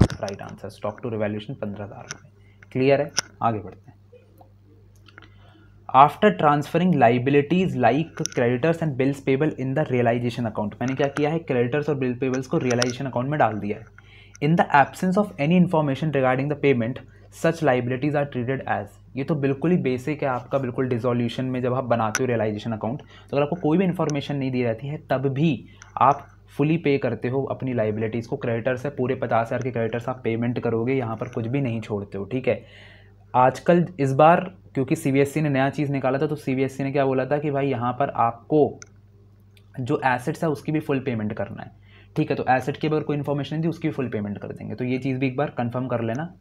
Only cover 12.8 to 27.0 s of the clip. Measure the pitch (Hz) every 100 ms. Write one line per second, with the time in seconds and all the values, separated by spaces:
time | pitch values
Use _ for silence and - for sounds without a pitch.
12.8 | 123 120 139 120 131 151 120 107 101 101
13.8 | - - - - - - 151 170 - 143
14.8 | 131 - 185 185 196 - 143 180 175 160
15.8 | 147 135 160 139 127 131 143 143 143 131
16.8 | 113 135 - - - - 165 160 151 127
17.8 | 123 123 147 147 143 123 120 135 - 104
18.8 | - - - 123 139 156 139 135 165 180
19.8 | 131 127 131 147 139 123 120 139 127 123
20.8 | 131 123 123 120 120 117 131 127 123 127
21.8 | 127 117 110 110 127 117 107 104 117 110
22.8 | 107 143 - - - 135 143 175 151 165
23.8 | 196 165 156 147 143 143 135 127 120 110
24.8 | 139 151 - 131 135 131 165 120 - -
25.8 | - - 127 143 - - - - 147 165
26.8 | 147 139